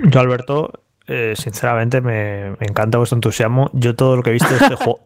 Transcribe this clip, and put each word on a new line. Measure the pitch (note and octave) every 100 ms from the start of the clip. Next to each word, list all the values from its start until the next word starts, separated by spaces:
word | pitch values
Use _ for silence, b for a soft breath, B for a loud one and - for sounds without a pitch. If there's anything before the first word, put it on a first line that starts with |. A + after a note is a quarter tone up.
Yo, | G3 C3
Alberto, | B2+ B2 B2 C#3+ - - _ _ -
eh, | B2+ A2 G#2+
sinceramente | A2+ - B2 A#2 A#2 B2+
me, | B2 G#2+ G#2 G2+ G2
me | G2 G#2+
encanta | G2+ A2 A#2
vuestro | A#2 A#2
entusiasmo. | A2 - A2+ B2+ C#3
Yo | C3 A#2+
todo | A2+ C3 B2+
lo |
que | A#2
he |
visto | A#2+ D#3
de | C3
este | C4+
<laughs> | B2+
juego, | A#3+ -